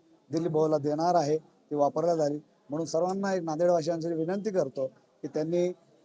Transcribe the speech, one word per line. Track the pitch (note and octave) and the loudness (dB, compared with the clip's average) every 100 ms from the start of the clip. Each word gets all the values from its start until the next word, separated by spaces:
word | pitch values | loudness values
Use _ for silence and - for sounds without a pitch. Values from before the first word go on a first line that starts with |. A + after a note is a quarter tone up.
| - _ - | -6 _ -6
दिलीप | D#3+ E3+ | -4 0
भाऊला | D3+ D#3 D3+ | 2 2 2
देणार | D3 D3+ E3+ F3 | 0 0 2 2
आहे, | D3 D#3 | 2 0
ते | - _ - D3 | -4 _ -6 0
वापरला | C#3+ D#3 E3+ E3 | 2 2 2 2
जाईल. | D3 D3 - _ - | 0 -2 -8 _ -8
म्हणून | D3+ D#3+ | -6 -2
सर्वांना | D#3+ F3+ G3 G3 | 0 0 0 -2
एक | F#3+ | -2
नांदेडवासियांसाठी | E3 D3+ F3 E3+ D#3 E3 E3 D#3+ | -2 0 2 2 0 -2 -2 -2
विनंती | E3 G3+ G#3+ | -2 -2 -2
करतो | F#3 C#3 C#3 C3 | -2 -2 -2 -6
की | - _ _ D3 | -6 _ _ -8
त्यांनी, | D3+ D#3 F3 F3+ F3+ _ _ | -4 -2 0 0 -4 _ _